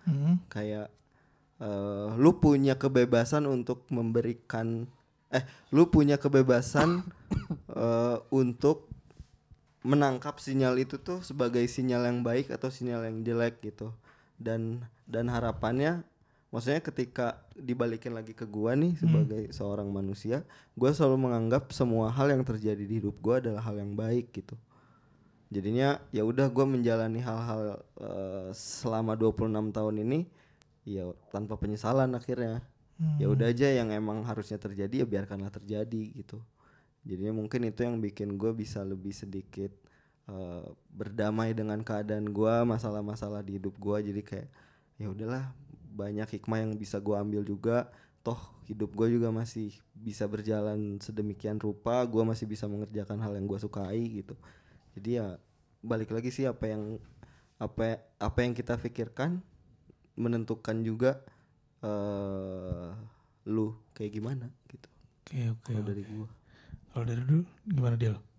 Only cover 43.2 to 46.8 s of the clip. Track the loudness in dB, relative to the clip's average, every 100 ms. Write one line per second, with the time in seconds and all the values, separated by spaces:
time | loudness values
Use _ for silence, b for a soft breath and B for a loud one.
43.2 | -6 -8 -6 -6 -6 -4 -2 0 0 -4
44.2 | -6 -10 -12 b b b b -10 -8 -6
45.2 | -6 -6 -6 -10 -20 -20 -14 -8 -6 -4
46.2 | -6 -6 -2 0 0 -4